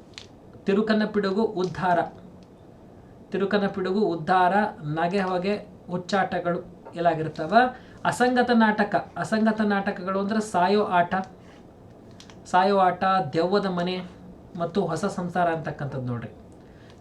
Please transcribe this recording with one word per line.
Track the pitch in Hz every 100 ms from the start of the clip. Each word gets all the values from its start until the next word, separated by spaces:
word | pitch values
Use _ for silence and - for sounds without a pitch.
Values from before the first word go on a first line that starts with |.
| - - - - - -
ತಿರುಕನ್ನ | - 202 220 214
ಪಿಡುಗು, | 214 202 190 190
ಉದ್ಧಾರ, | 214 175 185 - 180 175 - - - - - - - - - - - - -
ತಿರುಕನ್ನ | 185 196 196 190
ಪಿಡುಗು, | 196 180 196
ಉದ್ಧಾರ, | 185 165 156 185 180 196 214 -
ನಗೆ | 151 156 175 196
ಹೊಗೆ, | 185 180 185 208 - - -
ಹುಚ್ಚಾಟಗಳು | 175 - 202 185 180 170 170 - - -
ಎಲ್ಲ | 170 170
ಆಗಿರ್ತಾವ. | 156 156 - 156 220 254 - - -
ಅಸಂಗತ | 175 - 247 247 240
ನಾಟಕ, | 226 220 208 196 175 - -
ಅಸಂಗತ | 160 220 220 208
ನಾಟಕಗಳು | 208 196 196 185 185 190
ಅಂದ್ರೆ | 196 220
ಸಾಯೋ | 214 175 180 208
ಆಟ, | 202 180 170 190 190 - - - - - - - - - - - -
ಸಾಯೋ | 180 196 196
ಆಟ, | 180 175 - 190 147
ದೆವ್ವದ | 160 175 202 190
ಮನೆ | 180 175 185 180 - - - - 180
ಮತ್ತು | 170 196 175
ಹೊಸ | 160
ಸಂಸಾರ | 196 185 180 185 170
ಅಂತಕ್ಕಂಥದ್ದು | 160 175 - 139 131 123
ನೋಡ್ರಿ. | 120 107 - - - - - - -